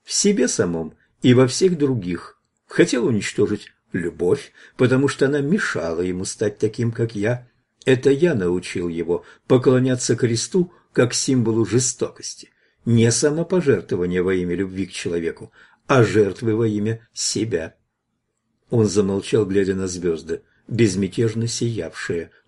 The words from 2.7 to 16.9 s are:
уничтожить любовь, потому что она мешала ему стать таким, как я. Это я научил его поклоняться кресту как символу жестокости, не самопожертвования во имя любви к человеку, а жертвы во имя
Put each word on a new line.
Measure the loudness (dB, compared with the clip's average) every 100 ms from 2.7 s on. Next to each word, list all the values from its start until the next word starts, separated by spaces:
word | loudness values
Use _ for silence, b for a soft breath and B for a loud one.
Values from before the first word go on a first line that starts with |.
| 2 2 2 0
уничтожить | 0 -2 -2 0 -2 -8 _ _
любовь, | -6 -6 -2 0 0 -2 b b b
потому | 2 2 0
что | 2 0
она | 0
мешала | 0 0 -2 -4 -4 -4
ему | -4 -4
стать | -6 -4 -4 -2
таким, | -4 -2 -4
как | -2 -4
я. | -2 -2 -4 -6 _ _ _
Это | 0 2 4
я | 4 2
научил | 2 0 -2 -4 -6 -6
его | -4 -2 -4 B B 2
поклоняться | 2 4 4 2 0 -2 0
кресту | 0 -2 -2 -2 -2 b b
как | 0 0
символу | 0 0 0 2 0
жестокости, | 0 0 -2 -4 -8 -8 -16 -16 -20 _ _ _
не | 0 4 4
самопожертвования | 4 0 0 -2 0 2 0 0 -2 -2 0
во | 0
имя | 0 -2
любви | -4 -4 -6 -8
к |
человеку, | -8 -6 -4 -4 -8 -14 b b b 0
а | 4
жертвы | 4 4 2 0 -2
во | 0 0
имя | 0 -2